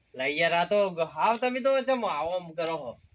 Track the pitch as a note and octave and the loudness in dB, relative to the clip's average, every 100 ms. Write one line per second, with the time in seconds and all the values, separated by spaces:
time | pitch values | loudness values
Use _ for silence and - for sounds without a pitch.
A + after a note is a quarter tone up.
0 | _ B2 C3+ D3+ E3 E3+ F3 G#3 G3 E3 | _ -4 -2 2 2 2 2 2 2 0
1 | D#3+ D3+ F#3+ A#3 B3 B3+ C4+ C4+ B3 B3+ | -4 2 2 2 0 0 0 2 2 0
2 | G#3 D3 E3 F3+ E3+ D#3+ D#3+ D#3+ B2+ - | 0 -2 -2 -4 -4 -4 -4 -4 -6 -12
3 | _ | _